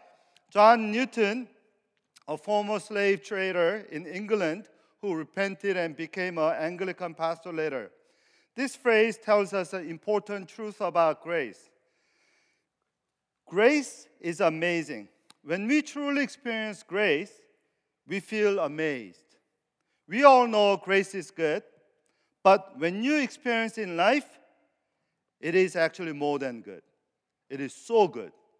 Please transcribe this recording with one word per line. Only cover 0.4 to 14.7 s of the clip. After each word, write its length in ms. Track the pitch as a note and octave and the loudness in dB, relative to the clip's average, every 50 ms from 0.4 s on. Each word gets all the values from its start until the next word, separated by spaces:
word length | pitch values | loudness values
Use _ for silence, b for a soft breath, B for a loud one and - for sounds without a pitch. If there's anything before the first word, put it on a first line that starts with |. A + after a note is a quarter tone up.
| _ _ | _ _
John 380 | - G3+ G#3 A3 A#3+ A3+ A3 G#3 | 4 8 8 8 8 6 2 -2
Newton, 600 | G#3 A#3+ C4 - - A3+ G#3+ G3 A3 B3+ A#3+ - _ _ _ _ _ _ _ _ _ _ _ _ _ - _ C#3+ | -2 -2 -2 -2 0 0 0 0 0 -4 -8 -12 _ _ _ _ _ _ _ _ _ _ _ _ _ -20 _ -10
a 80 | D#3 | -10
former 420 | D3+ - G#3 G#3 G#3 G#3 G#3 G#3+ G3+ | -10 -4 -2 -2 0 0 -2 -4 -6
slave 420 | G#3 - G#3+ G3+ G3+ G3 G3+ G3 - | -6 -4 -2 0 2 2 2 0 -2
trader 600 | - G#3+ F#3+ F#3+ F#3+ F3+ F3+ E3+ E3+ G#3 A3 G3 - | -6 -6 -4 -4 -2 0 2 2 2 0 -2 -8 -10
in 140 | D#3 D3+ D#3 | -12 -12 -10
England 640 | D3 F#3 F#3+ G#3+ G3+ A3 G#3 F3 D#3 E3 G#3+ G#3 - b b b b b b | -10 -10 -10 -4 -2 -2 0 0 -2 -4 -6 -10 -18 b b b b b b
who 120 | - G3+ E3+ | -6 -6 -6
repented 600 | D#3+ D3+ - _ F#3+ G3 G3 F#3+ - - G3+ F#3 | -6 -8 -8 _ -4 -4 -4 -4 -6 -4 -4 -2
and 220 | F3+ E3+ E3 C#3+ | -2 -4 -4 -6
became 400 | D#3 D#3+ D3+ - F#3+ F3+ F#3 E3+ | -10 -12 -10 -8 -6 -6 -4 -2
an 180 | D#3+ D#3 D#3+ D3+ | 0 0 0 0
Anglican 580 | C3 D#3+ E3+ F3+ E3+ F#3+ F#3 F3 - F3+ E3+ D#3 | -2 -4 -6 -6 -6 -8 -8 -6 -8 -10 -10 -6
pastor 380 | - E3 E3 E3 E3 - F3+ | -6 -4 -4 -4 -6 -10 -8
later. 400 | E3 D#3+ D#3 D3+ C3+ B2 G#2 - - _ _ _ _ _ _ _ _ _ _ _ _ | -6 -4 -4 -4 -4 -6 -8 -10 -16 _ _ _ _ _ _ _ _ _ _ _ _
This 200 | A#3 C#4 B3 - | -6 -6 -6 -6
phrase 440 | - - B3 A3+ G#3+ A3+ A3+ - | -2 0 2 4 4 4 2 0
tells 340 | - - G#3+ G#3 G#3 G3+ E3 | -4 0 2 2 2 2 0
us 220 | G3 F#3+ F3 - G3 | -4 -6 -4 -6 -8
an 160 | F#3 D#3+ E3+ | -10 -10 -10
important 580 | E3 D#3 - G#3 G#3 G3+ G#3 - G#3 G3 F3+ | -12 -10 -4 -2 -2 -2 -2 -6 -10 -10 -10
truth 320 | - - - A3 G#3 G3 - | -14 -14 -12 -12 -12 -8 -6
about 420 | G3+ F3 D#3+ E3+ E3 D#3 C#3+ - | -6 0 2 4 4 4 2 -2
grace. 480 | - D#3+ F3 D#3+ C3 G#2+ - - _ _ _ _ _ _ _ _ _ _ _ _ _ _ _ _ _ _ _ _ _ _ _ _ _ _ _ _ _ _ _ _ _ _ _ _ _ | -6 -6 -4 -4 -4 -6 -10 -16 _ _ _ _ _ _ _ _ _ _ _ _ _ _ _ _ _ _ _ _ _ _ _ _ _ _ _ _ _ _ _ _ _ _ _ _ _
Grace 600 | - E3 G3 A3 C4 D4+ D4 B3+ - - - - _ _ _ | -6 0 2 4 4 4 2 -2 -6 -12 -18 -20 _ _ _
is 180 | - F3 E3+ E3+ | -8 -8 -2 0
amazing. 720 | G3 E3 D#3+ D#3+ E3+ F3 | 0 0 0 0 -2 -2